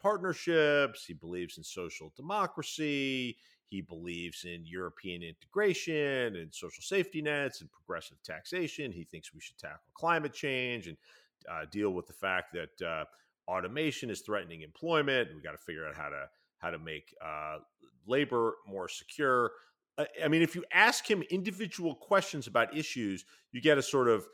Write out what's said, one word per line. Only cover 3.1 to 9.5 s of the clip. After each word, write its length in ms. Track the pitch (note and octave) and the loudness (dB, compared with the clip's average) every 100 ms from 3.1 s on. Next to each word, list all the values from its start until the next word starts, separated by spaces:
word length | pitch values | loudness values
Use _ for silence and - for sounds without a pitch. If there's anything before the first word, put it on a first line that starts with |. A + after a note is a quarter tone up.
| C3 B2 A2 _ _ _ | -2 -4 -8 _ _ _
He 120 | G2 | -10
believes 640 | D#2+ E2 F2 E2+ F2 - | -8 -10 -8 -6 -6 -10
in 220 | F2 F2 E2 | -10 -10 -10
European 560 | F2+ F2 - F#2+ F2 | -6 -8 -8 -8 -8
integration 1160 | E2+ D#2+ _ G3 G#3 E3+ - D#3 C#3+ C3+ A#2+ F#2 | -8 -14 _ 0 2 2 -2 0 0 0 0 -4
and 180 | D#2+ | -10
social 280 | - F2 - | -10 -12 -12
safety 400 | - F#3+ F#3 D#3+ | -4 -2 0 -2
nets 400 | D3+ D3 C#3 - | -2 0 -2 -6
and 80 | E2 | -14
progressive 520 | _ - E2+ - - | _ -8 -8 -8 -16
taxation. 720 | - D#2+ - F3+ E3 - C#3 | -12 -12 -8 -4 -4 -4 -8
He 120 | F2 | -8
thinks 280 | D#2+ E2 - | -12 -14 -16
we 80 | - | -18
should 160 | - | -18